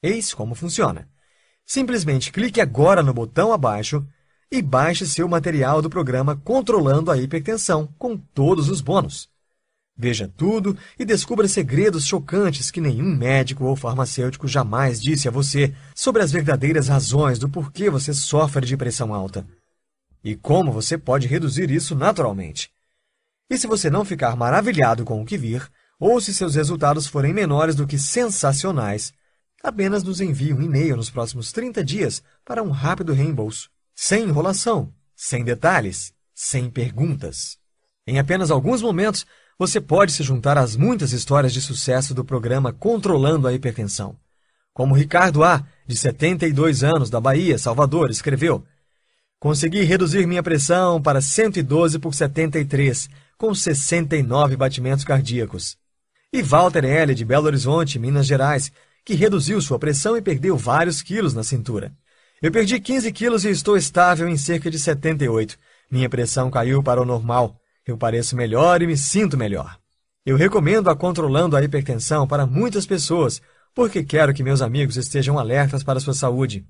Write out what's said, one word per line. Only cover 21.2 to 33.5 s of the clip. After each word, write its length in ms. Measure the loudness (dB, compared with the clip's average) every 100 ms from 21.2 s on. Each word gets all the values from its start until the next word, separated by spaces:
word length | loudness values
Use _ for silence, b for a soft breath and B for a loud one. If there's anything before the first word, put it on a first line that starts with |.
| 0
reduzir 440 | -2 -2 -2 -2
isso 260 | -2 -2 0
naturalmente. 720 | 0 0 -2 -4 -10 -12 -14 _ _ _ _ _ _ _ _
E 80 | -6
se 80 | -2
você 240 | -2 0
não 140 | 0
ficar 320 | -2 -2 -2 0
maravilhado 680 | 0 2 2 2 2 2
com 160 | -2 -6
o 60 | -6
que 100 | -6
vir, 320 | -4 -6 -8 _ _ _
ou 220 | 2 2
se 120 | 0
seus 220 | -4 -2
resultados 540 | 0 0 0 0 0 -2
forem 260 | -2 0
menores 400 | 0 0 2 2
do 120 | 0 -2
que 120 | -2
sensacionais, 1120 | -2 -2 -2 0 0 0 -2 -2 -2 -4 -8 _ _ _ _ _
apenas 400 | -8 -2 -2 -2
nos 160 | -4 -4
envie 340 | -4 -2 -2
um 80 | -2
e-mail 340 | 0 0 0 -2
nos 140 | -4
próximos 400 | -6 -8 -8 -10
trinta 320 | -8 -6 -4
dias 400 | -4 -2 -4 -4 _ _
para 180 | _ -6
um 80 | -4
rápido 420 | -2 -2 -2 -2
reembolso. 560 | 0 0 -2 -6